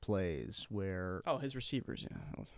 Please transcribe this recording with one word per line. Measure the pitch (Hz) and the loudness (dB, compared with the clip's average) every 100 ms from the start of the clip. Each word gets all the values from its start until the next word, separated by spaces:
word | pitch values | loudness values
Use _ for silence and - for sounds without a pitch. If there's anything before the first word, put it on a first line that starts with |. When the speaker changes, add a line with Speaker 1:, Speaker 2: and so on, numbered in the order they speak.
Speaker 1:
plays | - 101 90 76 57 104 - | 2 4 4 2 -2 -6 -4
where | 104 95 92 92 92 - | 0 0 0 0 0 2
Speaker 2:
Oh, | 135 | 2
his | 139 131 | 2 -2
receivers, | - 135 - - - | 0 0 0 -4 -4
yeah. | - - - - | -6 -6 -6 -8